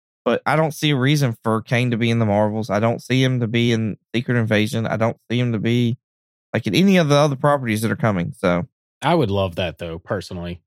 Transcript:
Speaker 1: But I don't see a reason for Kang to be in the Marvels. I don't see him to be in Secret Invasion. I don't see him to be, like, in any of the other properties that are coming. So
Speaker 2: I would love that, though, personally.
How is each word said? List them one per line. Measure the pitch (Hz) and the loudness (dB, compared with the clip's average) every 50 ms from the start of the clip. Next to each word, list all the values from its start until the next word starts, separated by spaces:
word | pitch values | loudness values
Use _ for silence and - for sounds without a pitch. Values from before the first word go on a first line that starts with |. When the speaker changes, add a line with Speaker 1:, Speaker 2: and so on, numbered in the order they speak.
| _ _ _ _ - | _ _ _ _ -4
Speaker 1:
But | 123 117 - - | -2 -2 -2 0
I | - 139 | 0 0
don't | 156 160 151 143 | 2 0 0 -2
see | - 156 151 | -2 0 0
a | 147 | 2
reason | 127 123 139 151 147 143 120 113 - - | 2 2 2 2 2 2 0 -2 -2 -2
for | 117 110 110 | -2 -2 -2
Kang | - - 131 120 123 123 | -2 -2 0 0 0 0
to | 120 107 | 0 0
be | 120 117 | 0 2
in | 117 117 | 2 2
the | 113 | 2
Marvels. | 107 101 104 107 104 107 110 104 - | 2 2 2 2 2 0 -2 -4 -2
I | 95 104 | -2 0
don't | 110 113 - - | 0 0 0 -2
see | - - 127 131 131 | -4 -2 0 2 2
him | 131 127 123 | 2 0 0
to | 120 104 | -2 0
be | 110 120 120 120 117 | 0 2 2 2 2
in | 113 113 104 - - _ _ - | 0 0 -2 -6 -8 _ _ -4
Secret | 113 131 - 123 120 | -4 -2 0 0 0
Invasion. | 110 110 110 104 107 104 - 113 110 - | 0 2 2 2 0 0 -2 -4 -4 -2
I | 85 101 | -2 -2
don't | 110 117 - - _ - | -2 -2 -2 -4 _ -4
see | 113 123 | -2 -2
him | 123 120 | 0 -2
to | 113 104 | -2 -2
be, | 98 113 120 123 120 117 123 - _ _ _ _ _ _ _ _ _ _ - | 0 0 0 2 0 0 -2 -6 _ _ _ _ _ _ _ _ _ _ -6
like, | 113 - - | -6 -2 0
in | 90 | 2
any | 139 185 202 190 185 | 2 4 4 4 4
of | 160 143 | 4 4
the | 143 | 4
other | 143 147 156 139 | 4 4 2 0
properties | 127 - 147 143 143 127 113 107 107 | 0 0 0 0 0 0 -2 -2 -2
that | 113 104 | -2 -2
are | 98 - | -2 0
coming. | - 110 101 90 87 - - - | 0 0 0 0 -2 -4 -4 -2
So | - 90 87 87 87 - _ _ _ _ _ _ | 0 0 0 0 -2 -6 _ _ _ _ _ _
Speaker 2:
I | - 143 175 | -2 0 2
would | 170 131 98 | 2 2 0
love | 101 98 95 92 85 | 0 0 -2 -2 -2
that, | 90 92 85 78 - | -4 -6 -6 -6 -8
though, | 92 85 82 82 | -10 -10 -10 -10
personally. | - - 113 95 85 - 92 90 87 87 87 - _ | -8 -6 -6 -6 -6 -8 -10 -10 -10 -10 -12 -12 _